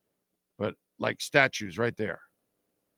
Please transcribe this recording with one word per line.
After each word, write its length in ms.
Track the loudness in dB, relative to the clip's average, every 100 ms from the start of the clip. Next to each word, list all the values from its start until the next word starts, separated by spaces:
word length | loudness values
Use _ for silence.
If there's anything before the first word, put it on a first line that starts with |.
| _ _ _ _ _ -6
but, 180 | -6 -6 _ -6
like, 220 | -4 -4
statues 560 | 2 4 4 2 -8 -2
right 200 | -2 -2
there. 260 | -4 -6 -12 _ _ _ _ _ _